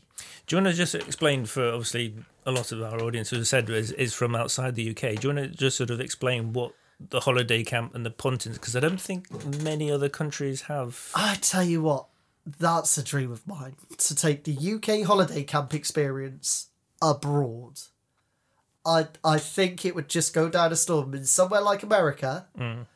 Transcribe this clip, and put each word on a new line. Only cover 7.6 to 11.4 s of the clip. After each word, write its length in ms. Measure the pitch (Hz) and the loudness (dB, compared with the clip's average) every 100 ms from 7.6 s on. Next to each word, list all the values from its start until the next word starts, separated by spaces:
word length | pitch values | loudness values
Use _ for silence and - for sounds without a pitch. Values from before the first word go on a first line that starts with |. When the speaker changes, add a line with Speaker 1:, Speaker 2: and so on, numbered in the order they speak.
Speaker 1:
camp 300 | 113 120 117 120 | 2 -4 -4 -6
and 100 | 117 | -8
the 40 | |
Pontins, 440 | - 135 127 113 113 | -2 -2 -2 -4 -8
'cause 180 | - 123 | -4 0
I 40 | |
don't 200 | 156 185 | 0 0
think 260 | - 185 185 - 147 143 | -4 -6 -8 -10 -6 -2
many 280 | 156 151 151 | -2 0 0
other 180 | 143 139 | 0 0
countries 540 | - 156 - 139 131 | -2 -6 -2 -4 -4
have. 480 | - 147 123 120 - | -6 -6 -6 -8 -6
Speaker 2:
I 200 | - 214 196 | 0 0 2